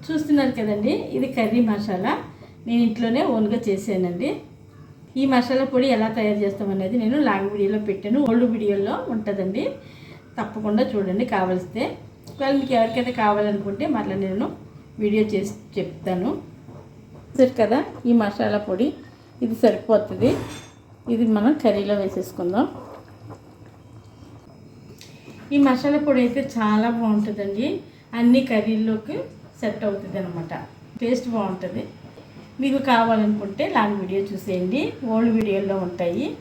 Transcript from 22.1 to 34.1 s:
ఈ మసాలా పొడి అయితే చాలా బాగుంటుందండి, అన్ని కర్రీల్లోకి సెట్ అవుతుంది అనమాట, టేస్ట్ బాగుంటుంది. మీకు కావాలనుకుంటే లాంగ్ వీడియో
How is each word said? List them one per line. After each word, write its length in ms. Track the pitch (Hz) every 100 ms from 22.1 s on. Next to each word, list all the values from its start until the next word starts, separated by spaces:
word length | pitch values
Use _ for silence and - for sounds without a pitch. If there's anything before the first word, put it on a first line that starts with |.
| - 185 - 180 196 302 - - - - - - - - - - - - - - - - - - - - - - - - - - - -
ఈ 60 | 285 277
మసాలా 340 | 247 285 294 294
పొడి 140 | 254 240
అయితే 180 | 269 - 233
చాలా 320 | 214 214 233 233
బాగుంటుందండి, 680 | 226 208 208 208 202 202 269 381 - - - 233
అన్ని 240 | 240 254 262
కర్రీల్లోకి 680 | 226 208 220 220 214 - 392 - - - -
సెట్ 220 | 220 202 214
అవుతుంది 300 | 196 190 190
అనమాట, 320 | 180 170 160 165 - - - -
టేస్ట్ 280 | 233 247 240
బాగుంటుంది. 500 | 226 196 185 180 208 - - - - - - - -
మీకు 180 | 269 269 269
కావాలనుకుంటే 760 | 233 226 220 208 214 196 - 330 339
లాంగ్ 240 | 208 202
వీడియో 200 | 180